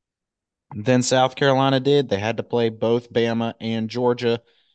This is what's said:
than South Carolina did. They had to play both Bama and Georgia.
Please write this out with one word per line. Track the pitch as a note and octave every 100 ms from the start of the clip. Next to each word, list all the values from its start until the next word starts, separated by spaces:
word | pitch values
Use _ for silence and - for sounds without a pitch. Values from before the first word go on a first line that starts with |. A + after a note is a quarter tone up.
| _ _ _ _ _ _ _
than | G#2 G#2 B2+
South | A#2+ C3 C3 -
Carolina | C#3+ C3 C3+ C3+
did. | C3 C#3+ C3+
They | G2
had | G#2 A2+
to |
play | G#2+ A#2+ A#2
both | A2 A2 A#2+ A#2+
Bama | A#2+ A#2 A2+ A2+ -
and | A2+ A2+ A2
Georgia. | A#2 B2 A#2+ A#2+ A#2 _ _ _